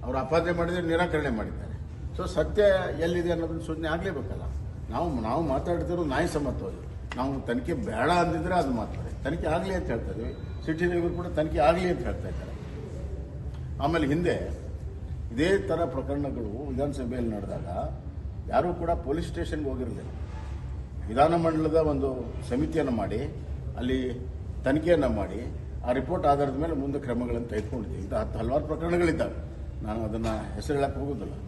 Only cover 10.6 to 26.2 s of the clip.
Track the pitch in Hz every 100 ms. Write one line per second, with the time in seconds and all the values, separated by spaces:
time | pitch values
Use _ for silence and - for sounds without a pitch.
10.6 | - 160 175 175 170 175 175 151 156 165
11.6 | 151 175 180 147 117 98 - - - -
12.6 | - - - - - - - - - -
13.6 | - - 139 170 143 156 175 110 - -
14.6 | - - - - - - - 113 170 196
15.6 | - 160 170 - 131 143 143 120 110 110
16.6 | 147 127 147 139 120 123 117 107 95 -
17.6 | - - - - - - - - - 117
18.6 | 175 160 170 170 - - 170 175 165 156
19.6 | 143 127 123 101 - - - - - -
20.6 | - - - - - 113 156 170 165 156
21.6 | 156 160 151 139 135 127 117 - - 123
22.6 | 156 160 135 117 95 107 143 - - -
23.6 | - - 123 131 127 120 - - - -
24.6 | 127 151 175 165 135 110 90 98 131 -
25.6 | - - 120 131 127 180